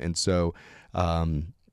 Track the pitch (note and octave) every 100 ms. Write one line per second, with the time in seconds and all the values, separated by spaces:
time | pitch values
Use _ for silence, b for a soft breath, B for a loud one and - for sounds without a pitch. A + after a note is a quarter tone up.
0 | E2+ E2 G2 F2+ E2+ B B B B F2+
1 | F2 E2 E2 D2+ E2 - _